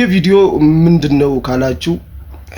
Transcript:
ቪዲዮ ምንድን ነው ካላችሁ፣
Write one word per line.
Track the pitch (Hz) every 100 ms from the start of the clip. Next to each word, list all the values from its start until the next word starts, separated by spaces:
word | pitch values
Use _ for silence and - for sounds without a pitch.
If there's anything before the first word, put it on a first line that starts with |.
| 240
ቪዲዮ | 190 170 196 190 143 151 160
ምንድን | 165 170 143 143
ነው | 143 131
ካላችሁ፣ | 127 127 131 123 165 175 - - - - -